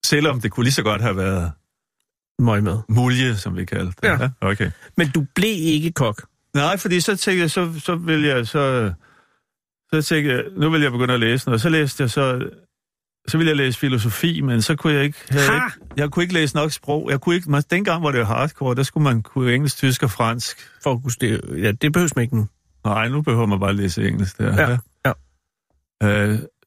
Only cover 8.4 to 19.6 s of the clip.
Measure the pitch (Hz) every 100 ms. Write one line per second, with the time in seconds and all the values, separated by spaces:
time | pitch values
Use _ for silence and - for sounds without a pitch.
8.4 | 117 156 139 127 107 82 _ _ _ _
9.4 | _ _ _ _ _ 156 147 160 147 123
10.4 | 120 95 151 160 143 120 127 123 113 123
11.4 | - 113 170 160 147 - 131 147 135 127
12.4 | - - _ _ _ _ _ _ - 160
13.4 | 160 147 135 117 143 127 110 101 170 165
14.4 | 139 117 107 151 165 147 143 147 - 139
15.4 | 143 226 247 - - - 147 156 180 180
16.4 | 151 151 151 - - 147 - 139 175 175
17.4 | 175 143 147 180 202 170 156 131 107 117
18.4 | 143 - 135 123 135 - 147 117 107 -
19.4 | 127 123